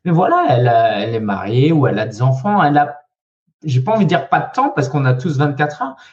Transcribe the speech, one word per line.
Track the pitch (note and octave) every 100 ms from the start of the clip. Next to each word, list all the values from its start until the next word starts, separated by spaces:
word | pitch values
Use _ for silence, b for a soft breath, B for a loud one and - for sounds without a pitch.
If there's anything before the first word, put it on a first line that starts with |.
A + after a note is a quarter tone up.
mais | F3
voilà, | E3 - F4 E4+
elle | A#2+ B2
a, | A2+ A2+ G2+
elle | A2+
est | A2+
mariée | G#2+ G2 G2 A#2+ D3
ou | D#3+ B2
elle | G2+
a | A2
des | G#2
enfants, | B2+ C3 G3+ G#3
elle | D3+ D3
a | D3 - - _ _ _ _ _
j'ai | - B2+
pas | C3
envie | A3
de | F3
dire | E3+ -
pas | D#3+
de | -
temps | - C#4+
parce | G#3+ C3
qu'on | D3
a | C3
tous | B2+ F3 C3+
vingt-quatre | D3 C#3 D3+ -
heures. | C4 B B